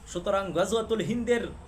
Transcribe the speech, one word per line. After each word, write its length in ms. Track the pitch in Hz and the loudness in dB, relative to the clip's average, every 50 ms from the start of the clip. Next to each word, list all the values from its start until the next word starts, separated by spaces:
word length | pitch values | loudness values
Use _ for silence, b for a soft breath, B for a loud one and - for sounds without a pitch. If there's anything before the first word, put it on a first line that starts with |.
| - - | -16 -10
সুতরাং 440 | - 175 175 208 190 196 196 190 | -8 -4 0 0 2 2 0 0
গজওয়াতুল 500 | 147 165 185 185 208 226 220 220 226 214 | 0 2 2 2 2 0 2 2 0 0
হিন্দের 460 | 170 143 226 240 233 - 240 233 196 170 - - - | 0 0 0 0 2 2 2 2 2 -2 -8 -12 -14